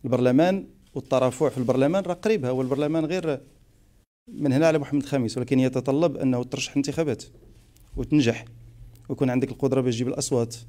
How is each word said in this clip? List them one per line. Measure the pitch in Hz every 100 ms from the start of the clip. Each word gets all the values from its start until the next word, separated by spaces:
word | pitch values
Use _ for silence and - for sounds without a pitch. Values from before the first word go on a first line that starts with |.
| 123
البرلمان | 123 127 127 180 190 - - _ 139
والترافع | - 131 127 - 151
في | 127
البرلمان | 123 127 139 190
راه | 175
قريب، | 175 214 214 127
ها |
هو | 127
البرلمان | 131 135 147 160 156
غير | 180 160 135 - _ _ _ _ _ _ _ -
من | - 143
هنا | 131 160
على | 156
محمد | 139 143
الخامس، | 135 139 113 123
ولكن | 113 131
يتطلب | 127 127 127 139 170 135
أنه | 131 123
ترشح | 123 135 - 143
انتخابات | 139 135 156 113 - - - - - - - -
وتنجح، | 123 151 117 117 - - - - - - -
ويكون | 139 131
عندك | 123 123
القدرة | - 135 131
باش | 127 117
تجيب | 127
الأصوات | - 131 127 117 -